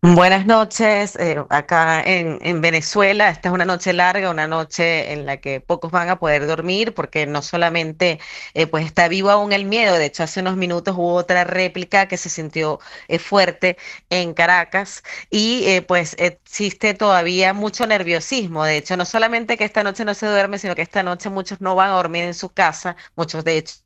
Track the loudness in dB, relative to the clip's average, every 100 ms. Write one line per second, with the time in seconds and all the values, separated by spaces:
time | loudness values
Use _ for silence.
0 | 8 8 8 6 4 4 4 2 2 2
1 | 0 -4 -2 -2 -2 -2 2 2 4 2
2 | 2 0 0 -4 -4 0 2 0 -2 2
3 | 2 4 2 2 -2 0 0 -2 -2 2
4 | 2 2 -2 -2 -2 -2 -4 -2 0 0
5 | -2 -6 -8 -8 -6 -8 -4 -4 -2 -2
6 | 0 -2 0 0 0 -4 -2 -2 -2 -4
7 | -6 -4 -2 -4 -4 0 0 0 -4 -2
8 | -2 -2 -10 -18 -10 -8 -4 -2 -2 0
9 | 2 2 4 4 2 -2 0 0 2 2
10 | 0 -2 -6 -2 -2 -2 -2 -2 -2 -2
11 | 0 0 2 0 0 0 -2 -4 0 0
12 | 2 -4 -8 -8 -6 -4 -4 -4 -10 -20
13 | -4 -4 2 2 2 2 -2 -2 -12 -20
14 | _ -4 -2 2 4 4 2 -4 -4 -12
15 | -16 -18 -4 0 0 0 2 0 2 0
16 | 0 -2 -4 -4 _ -6 -6 -2 -2 0
17 | 4 4 2 2 2 0 -4 -4 0 0
18 | 0 -2 -2 -4 -4 -2 0 0 -2 -4
19 | -2 0 0 0 -4 -2 -2 0 -2 -4
20 | -6 -4 0 0 0 -2 -6 -6 -4 -2
21 | -2 -4 -6 -8 -8 -6 -2 2 4 2
22 | 0 -4 -6 -6 -10 0 0 0 -10 -10
23 | -16 -8 -6 -4 -2 -2 -4 -18